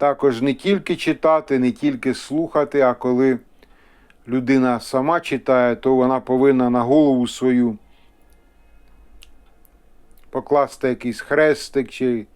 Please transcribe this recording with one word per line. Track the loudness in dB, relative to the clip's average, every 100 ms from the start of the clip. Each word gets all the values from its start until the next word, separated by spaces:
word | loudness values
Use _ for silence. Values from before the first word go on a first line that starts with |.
Також | -2 2 0 2
не | -2
тільки | -2 0 -2 -2 -4
читати, | -2 0 2 2 0 0
не | 0
тільки | 0 -4 -2 -4
слухати, | -6 -4 -4 -2 -2 -2 2
а | 2
коли | 0 -2 2 2 0 -6 _ _ -20 _ _ _ _ -6
людина | -6 0 0 0 -2
сама | -4 -4 -2 -2
читає, | -4 -6 0 2 2 0
то | 0
вона | 2 2 0
повинна | -2 2 4 4 2
на | 0
голову | 2 4 4 2 -2
свою | -2 0 2 0 -2 -14 _ _ _ _ _ _ _ _ -20 -20 -20 -20 -20 -20 -20 -20 _ _ _ _ -20 -20 -20 -10
покласти | -10 0 0 0 -2 -4
якийсь | -4 -6 -10
хрестик | -4 2 2 0 -4 -6 -6
чи | -4 -4 -4 -8